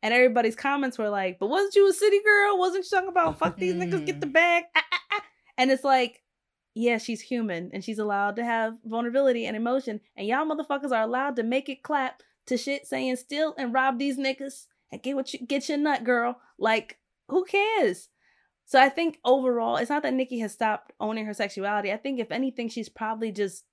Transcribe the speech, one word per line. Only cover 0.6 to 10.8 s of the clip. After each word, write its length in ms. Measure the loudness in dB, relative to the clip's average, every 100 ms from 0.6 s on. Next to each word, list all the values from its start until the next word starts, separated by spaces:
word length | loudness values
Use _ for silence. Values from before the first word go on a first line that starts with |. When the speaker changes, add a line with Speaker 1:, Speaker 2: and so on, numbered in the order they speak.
| -2 0 -2 -2
Speaker 1:
were 120 | -2
like, 300 | 0 -2 -2
"But 80 | -2
wasn't 280 | 0 2 6
you 120 | 6
a 60 |
city 260 | 6 4 4
girl? 360 | 6 6 6 4
Wasn't 260 | 2 0
you 60 | 0
talking 180 | -2 0
about 280 | 2 0 2
'fuck 160 | -2 0
these 180 | -2 0
niggas, 300 | 0 -2 -4
get 140 | -6
the 80 | 0
Speaker 2:
Mm. 60 |
Speaker 1:
bag'?" 320 | 2 4 2 0 -2
Ah, 80 | -2
ah, 80 | -6 -4
ah. 120 | -8 -8 _ _ -2
And 140 | 2
it's 120 | 2 4
like, 380 | 2 2 -6 _ _ _ _ _
yeah, 240 | -2 0 0
she's 240 | -2 -8
human 480 | -4 -4 -2 -4 -6
and 100 | -10
she's 160 | -8 -6
allowed 360 | -2 0 -2 -2
to 60 |
have 340 | -2 -2 -2 -6
vulnerability 640 | -8 -4 -2 2 4 2 -2
and 100 | -4
emotion. 460 | -2 -2 -2 -10 _ -8
And 100 | -2
y'all 180 | 0 0
motherfuckers 460 | -4 -4 -4